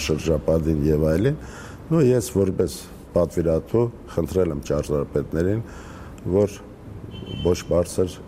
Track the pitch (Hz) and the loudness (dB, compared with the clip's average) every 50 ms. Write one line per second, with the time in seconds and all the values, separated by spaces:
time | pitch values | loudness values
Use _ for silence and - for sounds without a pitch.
0 | - - 78 76 76 78 78 71 - 80 82 82 76 82 80 73 71 78 78 76 | 0 -2 -2 0 2 0 0 2 2 2 2 2 2 2 2 2 4 2 4 4
1 | 80 78 78 87 107 139 151 151 - - - - - - - - - - 160 170 | 4 4 4 4 2 2 0 -2 -6 -14 -14 -14 -14 -16 -16 -12 -4 0 2 4
2 | 143 123 127 120 - - - 98 98 95 87 - 92 80 - - - - - - | 6 6 4 2 2 0 2 2 2 2 2 0 0 -2 -2 -8 -14 -16 -18 -18
3 | - - - 87 87 78 - 87 80 82 80 80 - - - 113 120 117 - - | -8 0 2 2 2 2 2 0 2 2 2 2 0 2 2 2 2 2 -2 -8
4 | - - - 87 82 71 - 95 90 82 73 71 - - 71 73 73 - 73 71 | -12 -6 -2 -2 -2 2 2 2 2 2 0 -4 -2 -2 0 0 0 0 0 -2
5 | 69 - - 73 69 - 78 80 87 95 107 117 117 - - - - - - - | 0 0 -2 -2 -2 -2 0 0 2 2 0 0 -4 -8 -12 -16 -16 -16 -16 -16
6 | - - - - - 87 90 101 104 98 - - - - - - - - - - | -16 -16 -14 -10 -4 2 4 4 4 2 0 -6 -16 -18 -18 -18 -16 -16 -16 -14
7 | - - - - - - - - 73 87 90 - - - 82 87 87 - - - | -14 -14 -12 -12 -12 -10 -6 -2 0 2 0 0 0 0 2 2 2 0 0 -2
8 | 92 87 - - - | -2 -2 -2 -8 -6